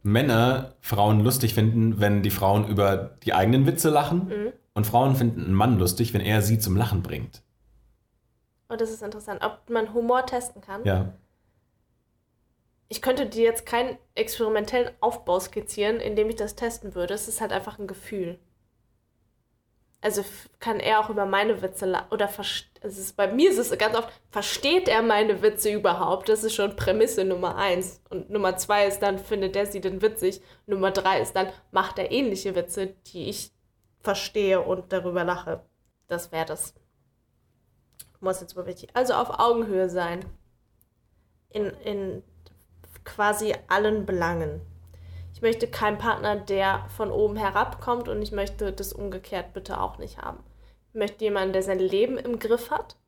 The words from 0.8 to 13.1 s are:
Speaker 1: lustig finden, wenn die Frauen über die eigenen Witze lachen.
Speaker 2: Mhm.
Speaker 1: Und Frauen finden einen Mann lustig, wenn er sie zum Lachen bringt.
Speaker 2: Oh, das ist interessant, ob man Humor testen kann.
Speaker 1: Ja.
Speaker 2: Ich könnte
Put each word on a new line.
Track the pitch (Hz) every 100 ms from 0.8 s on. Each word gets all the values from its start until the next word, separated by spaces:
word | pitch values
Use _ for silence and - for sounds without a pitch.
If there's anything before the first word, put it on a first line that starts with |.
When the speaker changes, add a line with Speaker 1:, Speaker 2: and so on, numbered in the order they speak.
| - 101 104 107
Speaker 1:
lustig | 113 135 113
finden, | 113 110 113 113 101
wenn | 104 101
die | 98
Frauen | 98 98 104 101
über | 104 98 98 - -
die | -
eigenen | - 104 131 139
Witze | 165 160
lachen. | 147 147 170 185
Speaker 2:
Mhm. | 208 214 - _
Speaker 1:
Und | - 110
Frauen | 120 135 131
finden | 120 110
einen | -
Mann | 95 117 110
lustig, | 90 92 117
wenn | 98
er | 101 107
sie | 101 110
zum | 104 92
Lachen | 117 95
bringt. | 90 78 - - _ _ _ _ _ _ _ _ _ _ _ _ _
Speaker 2:
Oh, | 226
das | 226
ist | 220
interessant, | 208 214 214 196
ob | 220 - -
man | 233 220
Humor | 226 233 254 254
testen | 247 247 208
kann. | - 196 -
Speaker 1:
Ja. | 95 95 - _ _ _ _ _ _ _ _ _ _ _ _ _ _ _ _ _
Speaker 2:
Ich | 220
könnte | 262